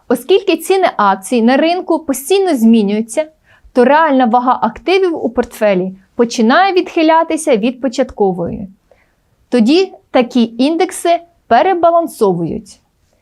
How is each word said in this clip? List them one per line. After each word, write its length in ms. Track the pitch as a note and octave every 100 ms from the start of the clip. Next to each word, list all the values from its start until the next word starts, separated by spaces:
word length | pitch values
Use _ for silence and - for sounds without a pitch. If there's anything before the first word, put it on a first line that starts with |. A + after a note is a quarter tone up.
| -
Оскільки 480 | B3+ - F#4+ - E4
ціни 320 | E4 F#4+ F4+ -
акцій 460 | G3+ G3 - B3
на 140 | A3+ C4+
ринку 420 | D#4+ F4+ F4+ D#4+
постійно 580 | D#4+ C#4 - G4 F#4+ C#4
змінюються, 680 | A3+ A3+ G3 G#3+ A3+ - D#4 _ _ _ _
то 120 | B3+
реальна 400 | A#3+ D4 D#4+ C4
вага 340 | B3 A#3+ B3 B3
активів 640 | A3+ - - F#4+ F#4 D#4
у 40 | B3
портфелі 640 | A#3+ A#3 - G#3+ F#3 F#3+ F#3+ _
починає 580 | - A#3+ - A3 D4+ G4
відхилятися 840 | F#4 F4+ F4 D#4+ D#4+ E4 D#4+ D#4 A3+
від 240 | A#3 C4
початкової. 880 | C#4 B3 B3+ - G3+ F3+ E3 - F#3+ - _ _ _ _ _ _ _
Тоді 440 | B3 A3 E4 F#4+ - _
такі 440 | C#4 A#3+ B3 A3+ A#3
індекси 600 | C4+ E4 F#4 - E4+ E4+ - _ -
перебалансовують, 1300 | A#3 F4+ F4+ E4+ E4+ E4 - G3+ F3 E3 - - - _ _ _ _